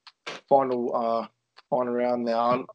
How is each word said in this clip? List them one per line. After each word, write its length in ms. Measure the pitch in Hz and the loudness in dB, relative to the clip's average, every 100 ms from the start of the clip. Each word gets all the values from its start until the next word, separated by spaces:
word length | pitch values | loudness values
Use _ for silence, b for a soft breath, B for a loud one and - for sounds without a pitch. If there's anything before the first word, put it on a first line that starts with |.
| - _ - - - | -20 _ -14 -10 2
final, 440 | 139 131 123 120 127 | 4 4 0 -2 -2
uh, 320 | 117 113 110 _ _ _ - | 0 -2 -4 _ _ _ -4
final 240 | 127 123 | -2 -2
round 340 | 120 123 123 120 | -2 0 0 0
there. 80 | 113 | 0
I, 260 | 120 127 - | 2 0 -4